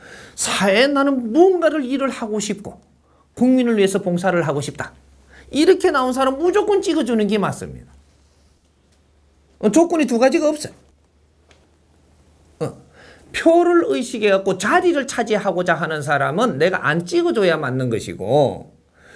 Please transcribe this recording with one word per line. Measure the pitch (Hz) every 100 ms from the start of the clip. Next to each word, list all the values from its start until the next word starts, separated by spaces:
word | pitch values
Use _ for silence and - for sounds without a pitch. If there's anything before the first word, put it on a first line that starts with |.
| - - - -
사회에 | - - 196 202 277
나는 | 285 277 262 233
뭔가를 | 277 381 359 330 311
일을 | 247 269 269
하고 | - 220 214
싶고, | 214 202 - - _ _ _ _ _
국민을 | - 254 262 240 220
위해서 | 196 196
봉사를 | 180 175 185 175 156
하고 | 143
싶다. | 143 - - - _ _ _ - -
이렇게 | 269 349 370 370
나온 | 294 254
사람 | 254 262 269
무조건 | 349 415 415 392
찍어주는 | 392 311 240 226 202
게 | 208
맞습니다. | 165 - 76 62 - - _ _ _ _ _ _ _ _ _ _ _ _ _ _ _ -
어, | 214
조건이 | 311 339 330 233
두 | 233
가지가 | 262 311 302
없어요. | 302 - - _ _ _ _ _ _ _ _ _ _ _ _ _ _ _ _ _ -
어, | 143 - - - - - -
표를 | - 330 339 349 349 -
의식해갖고 | 269 233 226 208 190 190 185
자리를 | 214 349 359 285 -
차지하고자 | - 220 208 202 175 175
하는 | 156 160 156
사람은 | 143 143 135 160 240 139
내가 | 175 185 139
안 | 165 175
찍어줘야 | 339 339 226 185 156
맞는 | 135 131 127
것이고, | 110 - 87 95 143 123 85 - _ _ _ -